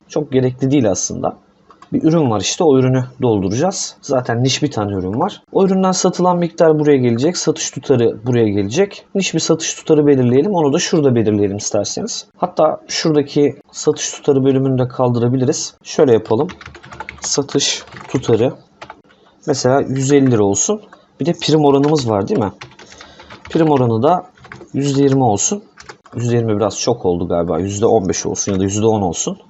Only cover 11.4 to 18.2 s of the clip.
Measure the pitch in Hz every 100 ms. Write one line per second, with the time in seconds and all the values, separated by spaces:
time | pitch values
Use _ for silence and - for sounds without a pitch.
11.4 | 101 101 - 104 101 - 220 - - -
12.4 | 180 - 156 147 - - 170 147 143 -
13.4 | 143 139 - - - 147 - - - 135
14.4 | 131 131 135 127 123 - 127 120 120 131
15.4 | 127 165 - - - - 147 110 - 113
16.4 | 170 - - - - - - - - -
17.4 | 139 143 - - - - - 135